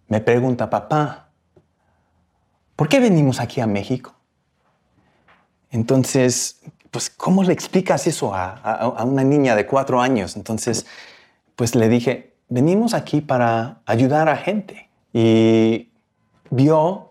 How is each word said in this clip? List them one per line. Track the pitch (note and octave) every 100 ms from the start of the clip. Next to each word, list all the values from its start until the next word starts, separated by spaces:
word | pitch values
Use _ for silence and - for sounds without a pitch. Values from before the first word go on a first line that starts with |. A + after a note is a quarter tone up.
| -
me | G#2+
pregunta, | A2+ B2 C3 A#2+ A2
"Papá, | G#2+ - D3+ D3 - _ _ _ _ _ _ _ _ _ _ _ _ _ _ _ -
¿por | D3+
qué | C4+
venimos | A#3+ E3 C#3 A#2+
aquí | A#2+ -
a | A2
México?". | G2+ G2 B2 - _ _ _ _ _ _ _ _ _ _ _ _ _ _ _ _
Entonces, | A#2 A#2 C3+ B2+ C3+ B2+ A#2+ - - - - _
pues, | - -
¿cómo | - - F#3
le | F#3
explicas | E3 - F#3+ F#3+ D#3 F3
eso | D3 A#2
a, | F#2+ F2+
a, | G#2+ G#2+
a | A2 A#2 A#2+
una | A#2+ C3+
niña | C3+ D3 C3+ G#2+
de | G#2
cuatro | C3+ C3 B2
años? | B2+ A#2+ F2+ G#2
Entonces, | - A2 A#2+ A2 - - - - _ _ _ -
pues, | A#2
le | B2 A2+
dije, | A#2+ A#2+ - - _ -
"Venimos | B2 D3+ G3 A3+
aquí | D#3 - D3+
para | D3 C3 A#2+ A2+ A#2+ - -
ayudar | A#2 C3 D3+ D#3
a | C3+
gente". | F3+ G#3+ - - - _ _
Y | A#2+ A2+ A2+ A2+ A2+ A2+ A2+ - _ _ _ _ _ -
vio, | B2+ D3 D#3 E3 G3 -